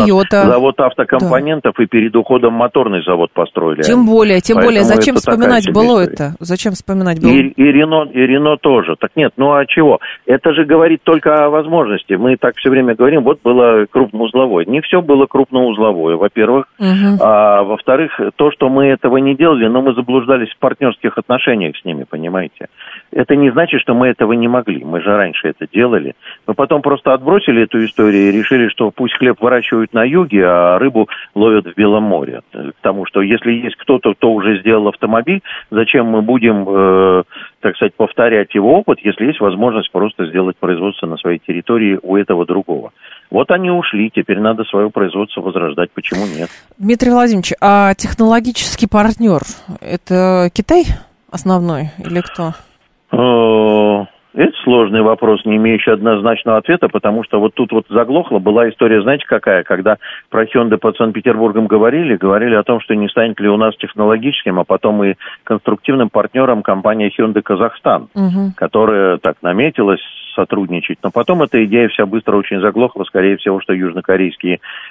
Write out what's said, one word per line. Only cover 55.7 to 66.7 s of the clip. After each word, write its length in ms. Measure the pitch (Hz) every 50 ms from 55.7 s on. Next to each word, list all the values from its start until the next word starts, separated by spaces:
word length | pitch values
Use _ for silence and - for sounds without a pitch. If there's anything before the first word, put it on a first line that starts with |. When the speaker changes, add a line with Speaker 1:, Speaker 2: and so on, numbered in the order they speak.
| 113 104 - 117
Speaker 2:
однозначного 680 | 110 98 104 113 110 101 101 117 113 110 - 117 110 110
ответа, 300 | - - 170 175 - -
потому 360 | - 104 - 104 104 113 110
что 160 | - - 104
вот 140 | 104 110 -
тут 180 | - 123 104 113
вот 140 | 110 - -
заглохло. 500 | 104 113 117 117 135 165 175 - 120 98
Была 300 | 92 107 107 117 120 113
история, 340 | 107 - 123 110 110 107 98
знаете, 220 | 117 139 147 -
какая? 380 | - 127 104 - 113 95 90 82
Когда 320 | - 98 90 90 107 107 - - - - - - _
про 140 | - 107 113
Hyundai 320 | 110 - 127 117 113 107
под 200 | 101 - 110 107
Санкт-Петербургом 720 | - 120 110 104 113 - 127 110 110 113 110 101 110 110
говорили, 500 | 101 107 107 107 117 135 160 175 143 113
говорили 380 | 87 95 95 98 107 113 123 113
о 80 | 104 101
том, 180 | - 120 113
что 140 | - - 113
не 140 | 107 104 98
станет 320 | - 123 113 113 104 -
ли 80 | 104 104
у 80 | 104
нас 180 | 107 110 110 107
технологическим, 840 | - - - - 107 107 104 110 110 117 143 139 - - 104 92 92
а 40 | 90
потом 380 | - 95 95 - 110 107 104 101
и 120 | 98 92 - - - - - _
конструктивным 640 | - 110 104 - - 107 - - - 135 135 120 104
партнером 520 | - 107 101 101 - 131 131 127 120 104 98
компания 480 | -